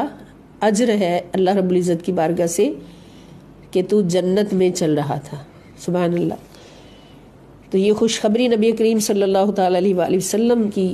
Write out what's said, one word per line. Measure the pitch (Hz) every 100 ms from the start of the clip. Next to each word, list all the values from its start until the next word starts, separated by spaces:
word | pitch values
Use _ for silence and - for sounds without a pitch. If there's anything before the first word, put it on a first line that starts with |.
| 285 - - - - -
अज्र | 208 208 240 208
है | 180 175 -
अल्लाह | 190 185
रब्बुल | 202 185 180
इज़्ज़त | 180 170
की | 170
बारगाह | 180 160 170 170
से | - 240 - - - - - - - - - -
कि | 190
तू | 180 208 185
जन्नत | 180 180 190 208
में | 190 185
चल | 175 165 147
रहा | 139 143
था।" | - 147 - - - -
सुभान | - 175 175
अल्लाह। | 175 165 - - - - - - - - - - - - - -
तो | 190
ये | 196
खुशखबरी | 214 226 - 214 214 247
नबी | 226 220
करीम | 220 220 220
सल्लल्लाहु | 208 208 190 196 202
तआला | 196 185 185
अलैहि | 190 180
वसल्लम | 165 185 185 208 233 240 208
की | 202 185